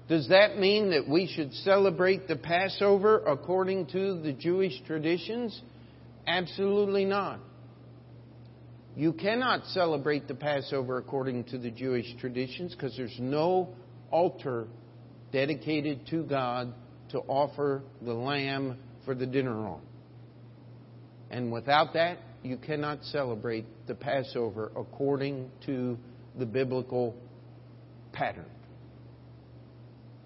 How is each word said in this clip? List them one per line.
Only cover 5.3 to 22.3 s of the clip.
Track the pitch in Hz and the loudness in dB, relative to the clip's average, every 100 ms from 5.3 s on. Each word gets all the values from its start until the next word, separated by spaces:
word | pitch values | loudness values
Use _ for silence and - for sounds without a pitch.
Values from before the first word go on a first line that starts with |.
| 233 240 - - - - - - - - | -4 -4 -6 -16 -20 -20 -20 -20 -10 -2
Absolutely | 175 170 - 196 202 202 196 196 | -2 -2 -2 2 2 2 2 2
not. | 202 175 - - - - - - - - - - - - - - - - 123 | 0 -2 -6 -14 -20 -20 -20 -20 -20 -20 -20 -20 -20 -20 -20 -20 -20 -14 0
You | 160 | 0
cannot | 160 196 233 254 185 - | 2 0 2 2 0 0
celebrate | 190 170 147 143 147 131 | 2 2 2 0 0 -2
the | 127 | -4
Passover | 151 143 131 139 123 127 | -2 -2 0 -2 0 -4
according | 120 139 131 123 117 | -2 -4 -2 -4 -4
to | 127 | -6
the | 120 | -8
Jewish | 113 131 123 110 - | -6 -2 -2 -2 -8
traditions | 131 123 131 - 180 - | -6 -4 -6 -6 -10 -6
'cause | 135 120 | -8 -6
there's | 120 117 | -10 -6
no | 127 147 165 185 180 - - - - | -2 0 2 2 0 -8 -18 -18 -2
altar | 160 180 - 143 120 113 - - - - - - | 2 2 0 -4 -4 -6 -12 -20 -20 -20 -20 -4
dedicated | 135 139 143 151 156 147 135 - | 0 0 0 0 0 0 -4 -4
to | 165 | -4
God | 143 139 127 123 123 117 - - - | 0 0 0 -2 -4 -8 -18 -20 -8
to | 131 - | -6 0
offer | 135 143 143 143 135 127 - | 2 2 0 0 0 -6 -10
the | 117 | -6
lamb | 117 123 143 139 139 135 120 - - | -4 -2 -2 0 -2 -4 -6 -12 -14
for | - 131 | -6 -4
the | 131 | 0
dinner | 131 127 110 107 | 0 0 -2 -4
on. | 78 - - - - - - - - - - - - - - - | -8 -12 -20 -20 -20 -20 -20 -20 -20 -20 -20 -20 -20 -20 -20 -10
And | 113 120 | -6 -4
without | 117 139 147 160 | -2 4 6 6
that, | 160 170 175 - | 4 0 0 -14